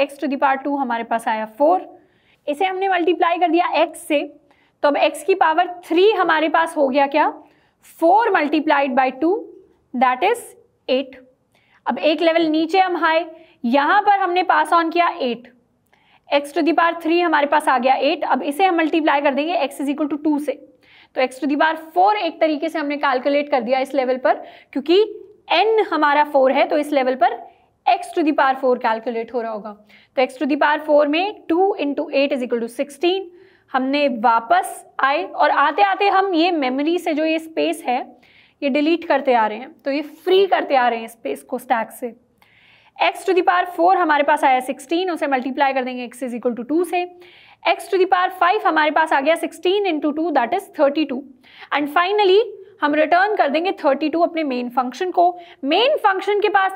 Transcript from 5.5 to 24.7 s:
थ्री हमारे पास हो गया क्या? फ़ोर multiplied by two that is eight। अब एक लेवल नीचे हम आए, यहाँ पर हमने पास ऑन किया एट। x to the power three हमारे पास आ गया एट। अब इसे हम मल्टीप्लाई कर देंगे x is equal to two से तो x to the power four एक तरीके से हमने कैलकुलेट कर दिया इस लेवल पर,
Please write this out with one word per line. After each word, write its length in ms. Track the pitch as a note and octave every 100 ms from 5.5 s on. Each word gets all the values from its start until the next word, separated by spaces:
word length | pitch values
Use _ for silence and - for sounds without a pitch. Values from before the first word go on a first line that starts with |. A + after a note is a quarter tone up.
| D#4+ F4 -
थ्री 260 | - E4+ G4+
हमारे 360 | F#4+ E4+ D#4+ D#4+
पास 260 | E4 E4 D#4
हो 120 | C4+
गया 180 | C4 C#4
क्या? 200 | - A#3 C#4+ - _ _ _ _ -
फ़ोर 300 | E4 G4+ A4+
multiplied 640 | F#4 D4 D#4+ D4 C#4+ C#4 B3+
by 120 | C4 C4
two 160 | D#4+ G#4+ - - _ _ _
that 300 | B3+ B3+ B3+
is 160 | F#4 A#4+ - - _ _ -
eight। 280 | C4 C#4 - - _ _ _ _ _ -
अब 120 | A#3+
एक 220 | D4+ D#4
लेवल 240 | E4 E4 D#4+
नीचे 320 | D#4 D#4+ F#4+
हम 240 | F#4 E4
आए, 200 | D#4+ D#4+ E4+ - - _ A#3+
यहाँ 340 | C#4 D4 G4
पर 160 | G4+ G4+
हमने 220 | F#4 F4+
पास 280 | F#4 D#4 D#4+
ऑन 180 | E4+ E4
किया 180 | E4+ E4+ E4+
एट। 320 | C4 A#3 - _ _ _ _ _ _ _ _
x 240 | C#4+ C#4+
to 100 | E4+
the 120 | D#4
power 260 | E4 E4+ E4+
three 180 | D#4+ E4+
हमारे 240 | F4 D4+ C#4+
पास 220 | D4+ D4+
आ 100 | C4
गया 160 | B3 C#4
एट। 220 | C4+ E4 -
अब 160 | C4
इसे 220 | C#4+ C#4+
हम 120 | F#4+ E4+
मल्टीप्लाई 440 | D#4+ E4 D#4 C#4+
कर 140 | D4
देंगे 220 | C4+ D#4 F4+ C4
x 140 | -
is 60 | C#4+
equal 220 | C#4+ D4+
to 80 | D4+ D#4
two 120 | C#4+
से 120 | - - - _ _ _ _ -
तो 40 |
x 200 | B3+ B3+
to 100 | D4+
the 100 | C#4+
power 200 | D#4+ D#4+ - F4
four 180 | F#4+ G#4
एक 240 | E4+ D#4
तरीके 280 | D#4+ D4 D#4+
से 100 | D#4+
हमने 180 | C#4+ C#4+
कैलकुलेट 520 | D4 C4 C4+ C#4+ D4
कर 100 | C4+
दिया 160 | A3 C4
इस 140 | C4+
लेवल 220 | C#4+ B3+ C4
पर, 260 | D4 - - - _